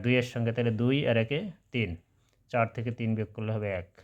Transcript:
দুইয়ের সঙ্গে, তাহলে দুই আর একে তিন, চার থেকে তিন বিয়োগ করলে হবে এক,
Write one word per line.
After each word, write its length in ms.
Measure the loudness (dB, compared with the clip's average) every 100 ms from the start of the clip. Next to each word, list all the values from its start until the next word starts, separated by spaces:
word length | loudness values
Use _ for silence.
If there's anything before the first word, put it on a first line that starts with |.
দুইয়ের 260 | 4 2 2
সঙ্গে, 220 | -2 -2
তাহলে 180 | 0 0
দুই 260 | 2 2 2 2
আর 100 | 2
একে 220 | 2 -2 -4 -10 _
তিন, 180 | -4 -4 -4 -12 _ _ _ _
চার 140 | 0 0
থেকে 160 | 0 -6
তিন 180 | -2 -2
বিয়োগ 180 | 0 -2
করলে 180 | -4 -4
হবে 140 | -2 -2
এক, 180 | -4 -6 -16